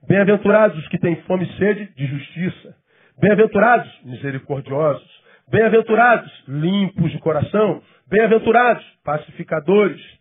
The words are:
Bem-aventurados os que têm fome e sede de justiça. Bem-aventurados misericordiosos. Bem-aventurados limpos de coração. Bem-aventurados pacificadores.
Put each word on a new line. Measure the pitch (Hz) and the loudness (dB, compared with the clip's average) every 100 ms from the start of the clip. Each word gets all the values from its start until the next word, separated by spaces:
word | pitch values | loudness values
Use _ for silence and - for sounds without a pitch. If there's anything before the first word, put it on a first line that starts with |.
| - | 0
Bem-aventurados | 185 196 202 202 214 214 156 | 0 2 2 2 4 2 0
os | - | -10
que | 180 | -4
têm | 180 160 | -4 -4
fome | - 185 | -4 -4
e | 175 107 | -4 -4
sede | 196 208 202 | -2 -2 -8
de | - 135 | -10 -8
justiça. | 139 - - 180 - - _ _ _ _ _ | -8 -12 -8 -8 -8 -20 _ _ _ _ _
Bem-aventurados | 190 208 214 202 214 240 - - | 2 4 2 2 2 2 -2 -18
misericordiosos. | - 120 139 135 - 139 120 139 156 135 _ _ _ _ _ | -18 -12 -10 -10 -8 -10 -6 -2 -2 -2 _ _ _ _ _
Bem-aventurados | 196 220 226 226 214 240 233 - - - | 0 2 2 2 2 4 2 -2 -20 -12
limpos | 143 165 202 190 - 156 | -6 -2 0 -2 -2 -4
de | 147 | -2
coração. | 160 156 - 202 214 151 _ _ _ | -4 -2 -2 0 0 -2 _ _ _
Bem-aventurados | 196 220 220 - 226 247 208 - _ | 0 2 2 2 2 2 -2 -6 _
pacificadores. | - 151 - - 170 160 151 202 196 143 - _ | -8 -8 -8 -18 -8 -6 0 2 2 -4 -20 _